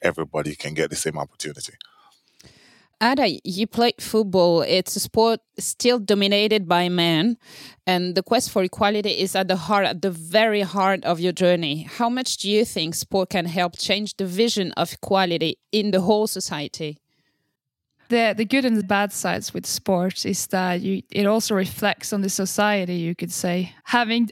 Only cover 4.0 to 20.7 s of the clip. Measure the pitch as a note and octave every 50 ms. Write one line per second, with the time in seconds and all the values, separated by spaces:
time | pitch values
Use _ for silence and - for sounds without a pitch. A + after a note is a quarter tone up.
4 | - - - A3 A3 G3 F3 F#3 F3 F3 E3+ E3 C#3+ - E3 F#3 F#3 - - G3+
5 | - - - A#3 A3 A3+ A3+ A3 - _ _ - - - - - - A#3+ B3 B3
6 | G3+ F#3+ G#3 G3+ G3+ G3 G3+ G3+ G#3 A3 G#3+ G#3+ F#3+ E3 F3 F3 F3+ F3+ F3+ F3
7 | E3+ E3+ E3 D#3 E3 A#3+ A#3 - _ - - - - - - _ _ - F#3 F3+
8 | F3+ F3+ F3 F#3+ F#3 - A#3+ A#3+ B3+ - - G#3+ F#3 F#3 - - A3 G3+ G#3+ G#3
9 | G3+ G#3+ F#3 - F3 F#3+ - F#3+ F#3+ F3+ F#3 F#3 D#3+ D#3 G#3+ G3+ G3 D3+ - F3
10 | - G3 F3+ E3 E3 D#3+ E3+ G#3+ A3 A3+ G#3+ G#3 G3 F#3 F3 G3+ F#3+ F#3+ G3 F#3
11 | - - F3 D#3+ F3 F3+ F3 - F#3 F3 F3+ F3 E3+ D3 C#3+ D#3 - - - -
12 | A#3+ A#3 B3 B3+ B3+ - - - - G3 G#3 G#3+ A#3+ - - G3 D#3+ D#3+ E3 -
13 | - - - G3 F#3+ - - F#3+ E3+ F3 E3 F#3 F3+ F3 E3+ - - - G3 G3+
14 | G#3 G3+ - - G3 F#3 F3 F#3 A3+ A#3+ A3 G#3+ F#3+ F3 - - F3 - - -
15 | - - G3+ F#3+ F#3+ F3+ E3+ E3 D#3+ D#3+ - - _ _ - G#3+ G#3 G#3 F#3+ F#3+
16 | F#3 F3+ G#3+ G#3 G#3+ G#3+ - F#3+ F#3 - F#3 D3 D3 - - - D#3+ D3+ D3+ -
17 | _ _ _ _ _ _ _ _ _ _ _ _ _ _ _ _ _ _ _ _
18 | _ _ A#3 A#3 A#3 A3 - G#3+ A3+ G3 - C4+ C4 B3+ A3+ G#3+ G3+ F#3+ G#3 G3
19 | G3+ G3+ - - - F#3 F3 F#3 - - - F3 F3 - - - - - G3 F3
20 | F3+ F#3+ F#3 - - F#3 G3 - - - - F#3+ F#3 F3+